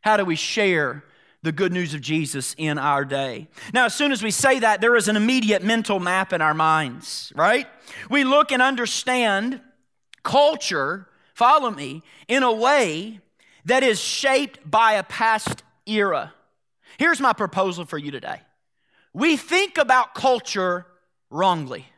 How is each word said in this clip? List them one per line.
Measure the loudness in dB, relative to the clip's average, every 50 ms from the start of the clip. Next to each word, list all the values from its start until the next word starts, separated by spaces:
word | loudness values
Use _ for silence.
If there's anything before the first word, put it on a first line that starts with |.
How | _ 2 2
do | 2 2
we | 0 -2
share | -4 -4 -6 -2 0 2 2 2 2 0 -2 -4 -8 -14 _ _ _ _ _ _ _ -6
the | -6 -2
good | 0 0 0 0
news | -2 -4 -4 -6
of | -8
Jesus | -6 -4 -4 -2 -2 -4 -6 -8 -8 -8 -8
in | -4 -4 -4 -2 -2
our | 0 0 0 0 -2
day? | -2 -4 -4 -4 -4 -8 -10 -14 -16 _ -20 -18 -4 0
Now, | 2 2
as | 2 2
soon | 0 0 0
as | 0 -2 -2
we | -4
say | -2 2 4 4 4 4
that, | 2 0 2 2
there | 2 2 4
is | 4 2 2
an | 0
immediate | 2 2 2 2 2 2 2 0 2 2
mental | 0 0 0 0 -2 -2 -2
map | 0 0 0 0 -2 -2 -2
in | 0
our | 0 0 0
minds, | 2 2 2 2 0 0 -4 -8 -12 -14 -12 -12 -12 -12 -14 -4
right? | 0 2 2 2 2 -2 -6 -16 _ -20 -20 -18 -18 -10 -2
We | 0 0 2
look | 4 4 4 2 2
and | 2 2
understand | 2 2 2 -2 -4 -4 -4 -6 -4 -2 -2 0 0 0 0 0 -2 -4 -8 -10 -14 _ _ _ _ _ _ _ _ _ -20 _ _
culture, | 0 2 4 4 4 2 0 -6 -6 -4 -2 -2 -4 -4 -8 -12 _ _ _ _ _ _
follow | 2 4 4 4 4 2 0
me, | -6 -6 -10 -10 -10 -12 -16 _ -20 -20 -8
in | _ 0 2 2
a | 2 0
way | 2 2 2 4 4 2 0 -2 -6 -8 -10 -14 -18 _ _ _ _ _ _ _ _ _
that | 0 2 2 4
is | 2 0 0
shaped | -2 -6 -6 -2 0 2 2 2 0 -2 -8 -16 _ 0
by | 2 4 4 4 4
a | 2 -2
past | -4 -6 -2 0 0 0 0 -2 -6 -10 -10 -14 _ _ _ _
era. | -4 -2 0 0 0 0 -2 -4 -8 -16 _ _ _ _ _ _ _ _ _ _ _ -6 _
Here's | 2 2 2 2
my | 2 0 0
proposal | 0 -2 -4 -2 -2 -2 -2 -2 -6 -10
for | -10 -10 -10
you | -10 -8
today. | -10 -10 -10 -10 -12 -12 _ _ _ _ _ _ _ _ _ _ _ _ _ _ _
We | -2 0 0 0
think | 0 -2 -2 0 0 0 0 0 -2
about | 2 4 4 2 2 0 -6
culture | -2 0 2 2 2 -2 -6 -4 -2 -2 -2 -2 -4 -6 _ _ _ _ _ _ _ _ _
wrongly. | -6 0 0 2 2 0 -2 -8 -10 -12 -14 -18 _